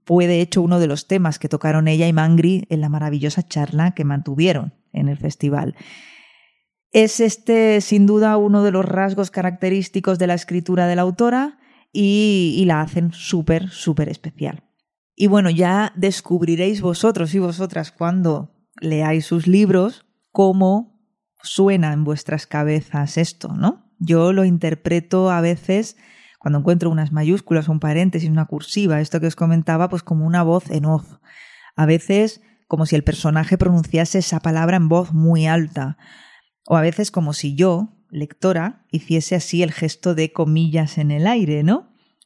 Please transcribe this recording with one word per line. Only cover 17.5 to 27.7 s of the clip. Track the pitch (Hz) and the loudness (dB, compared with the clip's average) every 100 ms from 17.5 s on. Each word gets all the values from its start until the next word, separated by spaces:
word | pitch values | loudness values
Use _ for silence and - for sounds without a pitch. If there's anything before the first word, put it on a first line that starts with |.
| 170 190 170 156 | -4 -8 -8 -10
cuando | - 170 185 170 147 151 _ _ _ | -6 -2 0 0 -2 -6 _ _ _
leáis | 160 156 156 160 151 | -4 -2 0 -2 -2
sus | 170 160 | -2 4
libros | 190 208 190 202 - _ _ _ | 4 4 2 0 -4 _ _ _
cómo | - 196 190 185 202 240 _ _ _ _ _ | 0 2 4 2 0 -4 _ _ _ _ _
suena | - - 196 196 156 | -6 2 2 4 0
en | 147 | 0
vuestras | 147 147 - 151 - | -2 -4 -6 -8 -6
cabezas | 151 147 151 - 147 143 - | -4 -2 -2 -4 -4 -4 -2
esto, | 170 - - | -4 -6 -10
¿no? | - 190 349 _ - | -2 -2 -2 _ -6
Yo | 170 165 170 | 0 2 4
lo | 190 | 4
interpreto | 185 175 165 156 165 170 170 185 185 | 2 2 -2 -4 -2 -2 0 0 2
a | 175 | 0
veces, | 170 175 - 196 220 - _ _ - _ | 0 -2 -2 -2 -4 -12 _ _ -20 _
cuando | 147 147 | -4 0
encuentro | 147 175 170 | 2 0 0
unas | 160 151 | -2 -2
mayúsculas, | 151 151 196 - 165 | 0 0 0 0 -2
un | 156 | 0